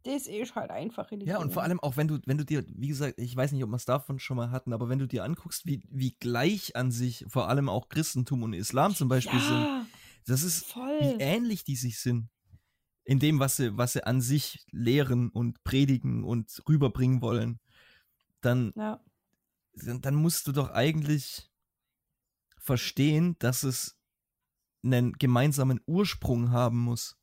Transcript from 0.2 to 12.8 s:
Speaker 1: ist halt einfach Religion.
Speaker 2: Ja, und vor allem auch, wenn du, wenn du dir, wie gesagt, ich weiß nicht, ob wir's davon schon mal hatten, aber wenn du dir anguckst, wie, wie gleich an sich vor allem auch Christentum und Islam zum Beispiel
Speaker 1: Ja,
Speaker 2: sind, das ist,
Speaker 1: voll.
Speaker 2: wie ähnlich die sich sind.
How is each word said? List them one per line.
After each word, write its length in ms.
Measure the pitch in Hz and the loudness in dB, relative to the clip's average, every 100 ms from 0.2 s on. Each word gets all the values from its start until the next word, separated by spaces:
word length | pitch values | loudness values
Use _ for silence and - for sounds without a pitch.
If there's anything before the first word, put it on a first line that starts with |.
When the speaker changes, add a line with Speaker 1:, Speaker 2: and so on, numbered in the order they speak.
| - | -4
Speaker 1:
ist 280 | 208 247 | -8 -6
halt 160 | 226 - | -6 -6
einfach 400 | 101 185 - - | -6 -8 -8 -10
Religion. 240 | 214 202 208 | -8 -4 -4
Speaker 2:
Ja, 20 | |
und 140 | 147 | -2
vor 100 | - | -2
allem 160 | 139 180 | -2 -2
auch, 160 | 147 127 | -2 -2
wenn 100 | 151 | -2
du, 100 | 151 | -2
wenn 140 | - 147 | -2 -2
du 60 | |
dir, 200 | 143 151 - | 0 -4 -4
wie 200 | - 135 | -8 -6
gesagt, 300 | 139 143 - | -4 -4 -4
ich 180 | 120 127 | -6 -2
weiß 160 | 139 | 0
nicht, 100 | 139 | 0
ob 80 | 120 | -2
wir's 140 | 120 | -4
davon 340 | - 135 - 135 | -2 -2 -2 -8
schon 180 | - 127 | -4 -4
mal 120 | 120 | -4
hatten, 220 | 127 - | -4 -4
aber 160 | 113 120 | -4 -2
wenn 100 | 131 | -2
du 80 | 135 | -2
dir 180 | 120 | -4
anguckst, 420 | 98 165 170 - 175 | -4 -6 -8 -10 -4
wie, 160 | 135 - | -6 -6
wie 260 | 135 127 - | -4 -4 -4
gleich 560 | 120 120 151 208 - - | -2 2 2 0 -4 -2
an 140 | 127 | -2
sich 360 | 117 123 117 - | 0 -2 -4 -2
vor 200 | 135 95 | -2 2
allem 200 | 135 139 | 2 2
auch 200 | 101 - | -2 -2
Christentum 520 | 147 156 127 123 123 | -4 -2 -2 0 -2
und 120 | 113 | -2
Islam 400 | 90 110 127 175 | -4 -2 2 2
zum 140 | 196 131 | 2 2
Beispiel 300 | 131 123 123 | 2 2 0
Speaker 1:
Ja, 20 | |
Speaker 2:
sind, 280 | 294 - 294 269 226 - - - - | 2 2 0 -2 -8 -16 -20 -16 -2
das 160 | 131 | 0
ist, 240 | 175 165 - | 0 -4 -6
Speaker 1:
voll. 320 | 240 254 302 | -10 -4 0
Speaker 2:
wie 180 | 285 233 | 2 2
ähnlich 460 | 139 214 240 196 | 0 0 0 -4
die 120 | - 131 | -4 -4
sich 220 | 123 110 | -4 -4
sind. 320 | 127 120 113 _ _ - _ _ | -2 -2 -4 _ _ -20 _ _